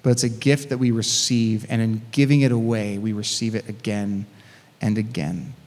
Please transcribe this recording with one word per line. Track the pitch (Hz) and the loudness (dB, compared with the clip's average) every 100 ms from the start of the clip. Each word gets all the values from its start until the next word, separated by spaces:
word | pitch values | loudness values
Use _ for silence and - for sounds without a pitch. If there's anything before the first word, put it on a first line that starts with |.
but | 131 | 2
it's | 120 | 2
a | 123 | 0
gift | 113 139 143 - | 0 2 2 0
that | 127 | 0
we | 127 | 2
receive, | 113 110 - - 120 113 110 - | 2 0 -2 0 2 2 0 -2
and | 113 | 0
in | 113 110 113 | 0 -2 -2
giving | - 139 143 | 2 4 6
it | 135 | 4
away, | 120 113 113 104 101 | 2 2 0 -2 -2
we | 110 | -4
receive | 104 101 - 113 | -4 -4 -2 -2
it | 107 - | -4 -6
again | 104 110 104 101 98 104 - - - _ _ | -8 -4 -2 -2 -4 -6 -14 -20 -20 _ _
and | 107 104 | 0 0
again. | 110 117 76 87 - - | -2 -4 -4 -4 -10 -16